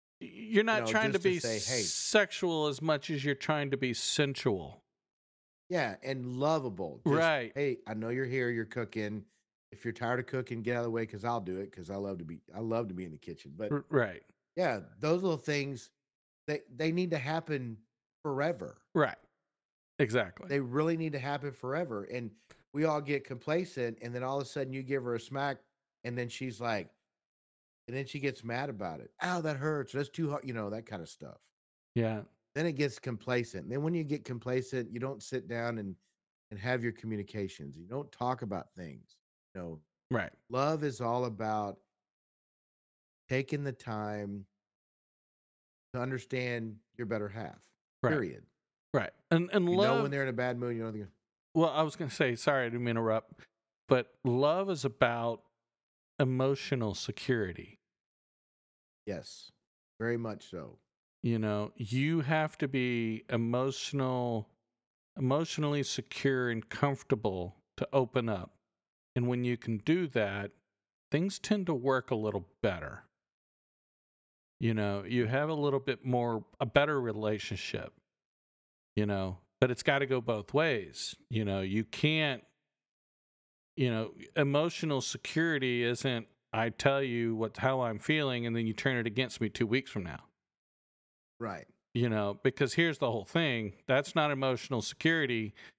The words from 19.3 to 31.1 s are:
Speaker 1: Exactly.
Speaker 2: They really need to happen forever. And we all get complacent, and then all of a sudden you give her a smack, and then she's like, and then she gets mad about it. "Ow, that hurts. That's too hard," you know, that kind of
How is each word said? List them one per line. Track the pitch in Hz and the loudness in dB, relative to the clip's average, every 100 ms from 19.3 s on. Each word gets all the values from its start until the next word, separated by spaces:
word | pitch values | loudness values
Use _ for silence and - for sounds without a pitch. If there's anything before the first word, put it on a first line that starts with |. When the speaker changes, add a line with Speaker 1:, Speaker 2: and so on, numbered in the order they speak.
| _ _ _ _ _ _ - | _ _ _ _ _ _ 0
Speaker 1:
Exactly. | 123 123 95 - 185 | 2 2 0 -6 -2
Speaker 2:
They | 139 | -2
really | 123 139 160 165 | 0 0 2 0
need | 160 | -2
to | 143 | -4
happen | 135 143 143 | -4 -4 -6
forever. | 123 127 151 165 104 | -8 -4 -4 -2 -6
And | 98 123 117 - _ - _ | -6 -6 -8 -12 _ -20 _
we | 143 | 0
all | 160 151 | 2 2
get | 143 143 | 0 -2
complacent, | - 123 - 165 180 135 117 113 | -2 -8 0 0 0 -2 -4 -4
and | 120 | -6
then | 123 | -4
all | 127 139 | -2 -2
of | 127 | -2
a | |
sudden | 147 131 | -4 -4
you | 135 | -4
give | 131 139 | -2 -2
her | 123 | 0
a | 117 | -4
smack, | - 139 143 131 _ _ _ _ | -4 -2 -2 -2 _ _ _ _
and | 120 123 | -6 -4
then | 120 | -4
she's | - 131 104 | -4 -8 -4
like, | 120 104 80 _ _ _ _ _ _ _ _ _ - | -2 -2 -4 _ _ _ _ _ _ _ _ _ -8
and | 131 | -6
then | 135 | -6
she | 147 | -2
gets | 139 123 | -2 -2
mad | 117 120 143 | -4 -4 -4
about | 104 92 73 | -4 -6 -8
it. | - - | -12 -4
"Ow, | 180 180 | -2 0
that | 156 139 | -2 -2
hurts. | 151 147 - | -2 -2 -4
That's | 135 143 | -4 -4
too | - 156 | -2 -2
hard," | 147 135 | -2 -4
you | |
know, | 117 104 | -4 -4
that | 110 113 | -6 -8
kind | 101 | -10
of | 80 | -10